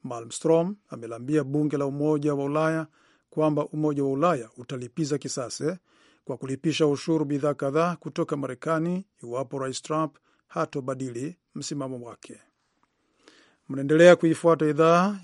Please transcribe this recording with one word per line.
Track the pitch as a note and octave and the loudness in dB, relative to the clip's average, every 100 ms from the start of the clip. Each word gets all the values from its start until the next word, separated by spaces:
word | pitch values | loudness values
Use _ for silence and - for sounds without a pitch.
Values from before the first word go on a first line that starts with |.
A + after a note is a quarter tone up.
Malmstrom | C#3 A#2+ A#2 - E3 E3 F3 G#3 _ | -10 -12 -12 -4 2 2 2 -6 _
amelambia | B2 A2+ A#2 B2 D3+ | -16 -12 -12 -2 -2
bunge | C3+ C#3+ D3+ C#3+ | 0 0 0 0
la | C#3 | -2
Umoja | C#3 D3+ D3+ D3 | 0 0 2 0
wa | C#3+ | -2
Ulaya | C#3 D3+ D#3+ D#3+ D#3 _ _ _ _ | -2 0 0 -2 -6 _ _ _ _
kwamba | - D#3 D3 D3 | 0 2 2 -2
Umoja | D3+ D3+ D3 | -2 0 0
wa | C#3 | 0
Ulaya | C3+ F3 D3 A2+ - | 2 2 0 -4 -16
utalipiza | B2 C3 B2 - D3 C#3+ | -12 -10 -8 -6 -4 -4
kisasi | C3+ - A#2 - C#3+ F#3 _ _ _ _ | -6 -8 -8 -6 -6 -6 _ _ _ _
kwa | - B2+ | -12 -10
kulipisha | C3 C3+ E3 C#3+ D#3 | -6 -2 -2 2 2
ushuru | C#3 - D#3+ | 2 0 0
bidhaa | C#3+ C#3+ D3 | 0 0 -2
kadhaa | C#3+ C#3 D3 E3+ E3 | -2 -2 0 0 -2
kutoka | D#3 D#3 D#3+ C#3+ | -8 -4 -4 -4
Marekani | C3+ B2 D#3+ D#3+ E3 F#3 G3 _ | -6 -8 -2 -2 0 -4 -8 _
iwapo | A#2+ A#2+ B2+ C#3 | -8 -6 -6 -6
Rais | C3 B2+ | -6 -8
Trump | - D#3 D#3 _ _ _ _ | -4 -4 -4 _ _ _ _
hatobadili | E3+ D#3 D3 C3 C3 C3 A#2 C#3+ F3 _ | -6 -4 -4 -6 -6 -6 -6 -8 -10 _
msimamo | D3 C#3 D3 C3+ B2+ A#2+ | -12 -8 -6 -6 -8 -12
wake. | A2+ - A#2 _ _ _ _ _ _ _ _ - _ _ _ - | -18 -20 -20 _ _ _ _ _ _ _ _ -20 _ _ _ -10
Mnaendelea | C#3 C#3 D#3 F3 E3+ | -6 2 8 10 10
kuifuata | E3 D#3 E3+ D#3 D#3 | 6 4 4 4 2
idhaa | D3 D#3+ E3+ F#3+ G3+ | 4 4 6 2 -2